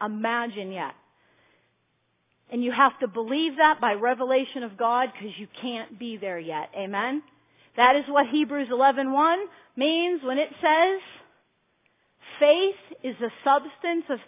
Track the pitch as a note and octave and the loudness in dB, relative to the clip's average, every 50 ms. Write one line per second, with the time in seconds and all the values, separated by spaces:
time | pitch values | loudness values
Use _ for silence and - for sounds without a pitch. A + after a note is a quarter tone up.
0 | G#3 G#3+ G#3+ G#3+ A3 A3+ A#3 A#3+ A#3+ A#3+ G3+ G#3 G3 F#3+ F#3+ F3+ D#3+ C3+ - _ | -6 -6 -6 -4 -4 -2 -2 -2 -4 -6 -8 -10 -10 -10 -8 -8 -10 -10 -12 _
1 | _ _ _ _ _ _ _ _ _ _ _ _ _ _ _ _ _ _ _ _ | _ _ _ _ _ _ _ _ _ _ _ _ _ _ _ _ _ _ _ _
2 | _ _ _ _ _ _ _ _ _ - A#3+ A#3+ B3 A#3+ B3 A#3 C#4 C4 B3+ - | _ _ _ _ _ _ _ _ _ -10 -6 -4 -4 -2 2 2 2 2 2 0
3 | C4+ A3+ F3+ A#3 A3+ A3 C4 D4+ D#4+ E4 C4+ C#4 D#4+ D4+ D#4 D4+ A3 A#3 G#3 G3+ | -6 -6 -4 -6 -6 -4 -2 -2 -2 -2 2 4 4 4 4 4 0 -2 -2 0
4 | G#3+ A#3+ B3+ A#3 C4 B3 C4 C4 C4+ - - C4+ A#3+ A3+ G3 G3 A#3+ A3+ A#3+ B3 | 0 0 0 0 0 0 0 0 0 -2 -6 -10 -10 -10 -6 -4 -2 0 0 0
5 | B3+ B3 G3+ - F#3+ G#3+ F3+ F3+ G#3 - - - - B3+ A#3+ A3+ A3+ - - F#3+ | -2 -2 -6 -10 -14 -14 -14 -14 -16 -16 -16 -12 -10 -10 -8 -10 -12 -14 -14 -14
6 | A#3+ A#3 A3+ G#3 G3 G3 F3+ E3+ E3 E3 D#3+ D3+ D#3 - - - G3 F#3+ G3+ G3 | -12 -10 -10 -8 -8 -8 -8 -8 -8 -8 -8 -8 -8 -8 -10 -10 -8 -6 -4 -4
7 | G#3+ B3 C4+ D4+ D4+ _ _ _ _ _ _ _ _ _ _ - A#3+ B3 C4+ D4 | -4 -4 -4 -6 -8 _ _ _ _ _ _ _ _ _ _ 4 6 6 6 4
8 | C#4 - C#4+ C#4+ C#4+ A#3 A#3 D4+ D4+ A3 C#4+ C#4+ C#4 A3+ B3 A#3 C4 C#4 C4 C4 | 2 2 4 4 4 4 2 0 0 0 -2 -4 -4 -2 0 4 4 4 4 2
9 | C4+ C4 C4+ C#4 D4+ E4 E4+ F#4 G#4 F#4 - - _ _ _ - C4 D4+ D#4+ E4 | 0 0 2 2 4 4 2 0 -2 -8 -12 -18 _ _ _ -2 0 0 2 0
10 | E4+ F4 F4+ D#4+ C4+ B3+ B3+ C#4 D4+ D4+ - - - D#4+ D#4 D#4+ E4+ F#4 G4 F#4+ | 0 0 -2 -2 -4 -4 -2 -2 -2 -4 -4 -2 2 2 4 4 4 2 2 -2
11 | - - - - - _ _ _ _ _ _ _ _ _ _ _ _ _ _ _ | -6 -12 -20 -20 -20 _ _ _ _ _ _ _ _ _ _ _ _ _ _ _
12 | _ _ _ _ _ - - - D4 D4 D4 F4 F#4+ G4 G4 - - - - - | _ _ _ _ _ -16 -4 2 6 6 6 6 4 0 -2 -2 -10 -20 -16 -10
13 | - C4 A3+ F#3 A3+ A3+ - - - C#4 C#4 C#4+ C#4+ D4+ - - - E4+ E4+ E4 | -8 -8 -8 -6 -6 -8 -6 -2 2 2 2 2 2 -2 -10 -8 -6 -4 -4 -4
14 | D#4+ - C#4 A3+ - | -4 -4 -6 -8 -6